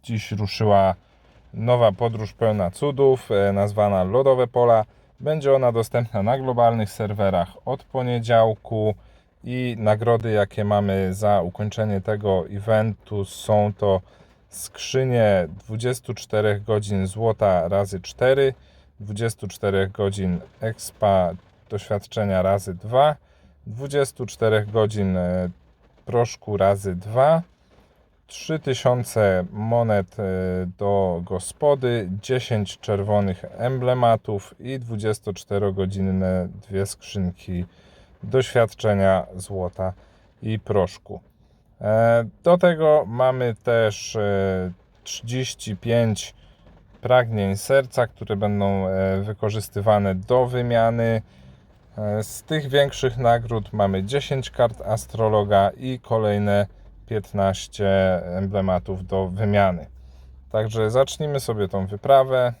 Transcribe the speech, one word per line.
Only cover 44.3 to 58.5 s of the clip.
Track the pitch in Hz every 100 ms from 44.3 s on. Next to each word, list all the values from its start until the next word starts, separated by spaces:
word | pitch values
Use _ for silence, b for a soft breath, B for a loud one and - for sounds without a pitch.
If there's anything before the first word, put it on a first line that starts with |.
| 98 95 92 92 90 _ _
trzydzieści | - - 113 127 127 - - 98
pięć | 117 117 113 104 - - b b b - _ _
pragnień | 113 127 117 110 98 98
serca, | - 135 127 - 117
które | - 104 101
będą, | 104 101 98 98 95
e, | 95 95 95
wykorzystywane | 101 104 107 107 - 107 101 104 101 92
do | 101 123 123
wymiany. | 123 120 117 113 117 113 113 - b b b b _ _ -
E, | 107 107
z | 107 -
tych | - 156 139
większych | 139 139 - 131 120
nagród | 120 117 117 117 101
mamy | 107 98 95
dziesięć | 98 139 - 135 123
kart | - 120 117
astrologa | 98 110 - 113 110 107 101 101 98 -
i | 127 127
kolejne | - 113 107 104 104 101 101 b b - -
piętnaście | 110 - 104 98 92 - - 98 98 95 90 82 90
emblematów | 95